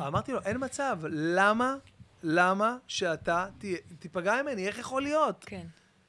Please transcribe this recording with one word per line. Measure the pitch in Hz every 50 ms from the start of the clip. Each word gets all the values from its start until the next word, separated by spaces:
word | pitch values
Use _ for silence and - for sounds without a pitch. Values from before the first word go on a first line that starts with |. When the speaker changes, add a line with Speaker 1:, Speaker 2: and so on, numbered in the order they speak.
| 151
Speaker 1:
אמרתי | 139 156 196 226 -
לו, | 262 214 180
"אין | 196 220 254 269
מצב, | 247 - - 277 269 226 170 160 151
למה | 160 151 156 165 175 185 196 202 214 226 247 262 269 277 - - - - - - _ _ -
למה | 160 151 175 180 185 190 196 208 226 247 247 -
שאתה | - - - 196 175 160 151 - 190 170 170 185 202 - -
תה-, | - 202 180 165 - - 175 151
תיפגע | - 165 - 190 170 196 220 254
ממני? | 285 285 269 202 185
איך | 196 208 240
יכול | 240 - 254 269
להיות?" | 277 285 294 311 302 247 185 - -
Speaker 2:
כן. | - - 185 170 165 - _ _ _ _ _ _